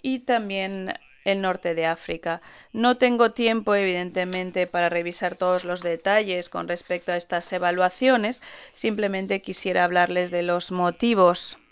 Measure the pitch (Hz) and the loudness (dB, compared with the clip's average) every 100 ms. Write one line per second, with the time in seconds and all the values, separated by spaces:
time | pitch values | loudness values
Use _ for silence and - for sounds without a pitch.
0 | 262 262 254 240 208 196 190 196 185 - | -4 -4 0 0 0 -4 -4 -6 -8 -10
1 | - - - 196 190 185 175 165 160 165 | -14 -6 -2 0 0 -2 -2 0 -2 -2
2 | - 165 170 165 - - - 220 240 247 | -6 -6 -6 -6 -10 -20 -12 0 2 4
3 | 247 240 226 226 226 226 208 202 196 180 | 2 4 2 4 0 0 2 2 2 -2
4 | 180 175 180 185 185 180 175 175 170 170 | -4 -4 -4 -4 -4 -2 -2 0 0 0
5 | 170 170 180 185 180 180 180 175 175 165 | -2 -4 -6 0 0 0 -2 -6 -4 -2
6 | 190 208 208 180 175 175 170 175 - 180 | 0 0 0 -4 -4 -8 -6 -8 -4 -6
7 | - 175 - 175 - 185 175 180 185 - | -2 -4 -2 -6 -4 -2 0 2 2 4
8 | 262 247 208 254 - - - - 226 208 | 4 4 2 -4 -12 -18 -20 -4 -4 0
9 | 202 190 190 196 190 185 196 180 175 180 | -2 -2 -2 -4 -4 -6 -2 2 2 4
10 | 175 180 180 175 175 175 - 185 175 175 | 2 2 0 -2 0 -2 -2 0 0 2
11 | 233 214 180 180 - - _ | 2 6 6 4 -4 -10 _